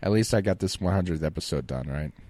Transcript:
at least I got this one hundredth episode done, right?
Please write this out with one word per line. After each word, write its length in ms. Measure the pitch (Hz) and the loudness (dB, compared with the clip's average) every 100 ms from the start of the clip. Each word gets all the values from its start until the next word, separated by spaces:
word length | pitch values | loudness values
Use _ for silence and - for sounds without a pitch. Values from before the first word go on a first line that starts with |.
at 120 | 98 | 2
least 200 | 107 113 | 2 4
I 80 | 110 | 2
got 200 | 98 95 | 2 2
this 200 | 95 - | 0 0
one 140 | 92 | 0
hundredth 280 | 98 90 80 | 2 2 0
episode 440 | 78 - - 73 62 | 0 -2 -4 -4 -2
done, 220 | 64 67 | -6 -4
right? 240 | 69 76 - - | -4 -6 -8 -20